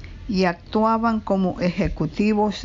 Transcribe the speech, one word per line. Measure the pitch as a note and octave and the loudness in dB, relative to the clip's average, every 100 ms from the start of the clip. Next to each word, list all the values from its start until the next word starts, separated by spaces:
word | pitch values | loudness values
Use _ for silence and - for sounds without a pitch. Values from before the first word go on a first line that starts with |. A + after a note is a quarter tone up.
| - - - | -14 -12 -4
y | F#3+ | 2
actuaban | F#3 E3+ - G#3+ A3 A3+ A#3 A3 | 2 0 -2 0 2 2 2 0
como | - G3 F#3 - | 0 0 0 0
ejecutivos | F3 F3 D#3 - D#3+ - G#3 G#3 G#3 G3 | -2 0 -2 -2 -4 0 2 2 0 -2